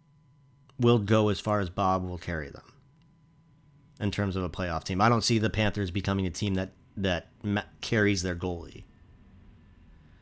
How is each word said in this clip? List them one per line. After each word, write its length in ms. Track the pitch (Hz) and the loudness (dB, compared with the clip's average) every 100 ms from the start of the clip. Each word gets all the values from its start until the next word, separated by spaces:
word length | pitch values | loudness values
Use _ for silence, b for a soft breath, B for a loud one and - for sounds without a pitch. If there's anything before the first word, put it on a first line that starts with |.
| _ _ _ _ _ _ _ - | _ _ _ _ _ _ _ 2
will 180 | 120 120 | 4 4
go 300 | 101 110 107 | 4 4 4
as 100 | 98 | 2
far 220 | - 104 | 0 0
as 80 | 92 | -2
Bob 340 | 90 95 95 | 0 2 2
will 160 | 92 90 | -2 -8
carry 300 | - 80 71 | -6 -6 -6
them 240 | 60 - _ _ _ _ _ _ _ _ _ _ _ _ - | -14 -20 _ _ _ _ _ _ _ _ _ _ _ _ -4
in 100 | 104 | -4
terms 260 | 98 101 95 | 0 -2 0
of 60 | |
a 80 | 90 | -4
playoff 340 | - 90 78 | -4 -4 -4
team. 160 | - 95 | -4 2
I 100 | 113 | 4
don't 120 | 117 | 4
see 160 | - 113 | 2 0
the 120 | 107 | 0
Panthers 400 | 101 107 104 95 | 0 0 0 -4
becoming 360 | 95 98 98 92 | -2 -2 -2 -2
a 40 | |
team 240 | - 104 | -4 -2
that, 180 | 95 95 - _ - | -2 -4 -10 _ -4
that 320 | 95 85 - _ | -2 -2 -4 _
ma-, 200 | 104 101 - - | -4 -2 -4 -12
carries 400 | - 113 101 98 | -2 2 4 2
their 120 | 90 | -2
goalie. 500 | 87 90 87 73 - - - - - - - - - - - - b b b | -4 -6 -6 -10 -18 -20 -20 -20 -20 -20 -20 -20 -20 -20 -20 -20 b b b